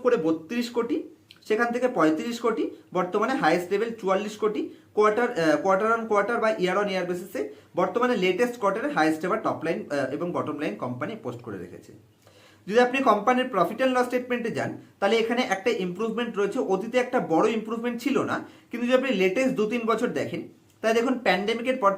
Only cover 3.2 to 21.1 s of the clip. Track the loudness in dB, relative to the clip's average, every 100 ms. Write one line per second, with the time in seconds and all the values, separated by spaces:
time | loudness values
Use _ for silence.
3.2 | 0 2 2 2 2 -2 -2 -4 0 0
4.2 | -2 -2 -2 -2 -6 -10 _ 2 2 2
5.2 | 0 2 2 2 4 2 2 0 2 0
6.2 | 2 0 0 2 0 2 0 0 -2 -4
7.2 | -6 -6 -8 -10 -6 -2 0 2 2 2
8.2 | 2 2 0 0 -2 0 -2 2 2 2
9.2 | -2 -2 -2 -2 -4 -4 -4 -4 -2 -4
10.2 | -4 -4 -4 -4 -6 -4 -6 -6 -8 -8
11.2 | -10 -10 -10 -12 -12 -16 -20 -20 _ _
12.2 | _ -20 -20 _ 0 2 4 4 2 4
13.2 | 4 2 2 0 0 2 2 2 2 -2
14.2 | -2 -4 -2 -4 -4 -8 -16 _ 2 2
15.2 | 2 0 0 0 0 0 -2 -4 -4 -2
16.2 | -4 0 0 0 0 -2 0 0 0 0
17.2 | 2 2 4 0 -4 -6 -4 -4 -2 0
18.2 | 0 -4 -8 -18 -12 -6 2 2 4 2
19.2 | 2 4 2 2 0 0 0 0 0 -2
20.2 | -4 -6 -10 -16 _ _ 0 2 2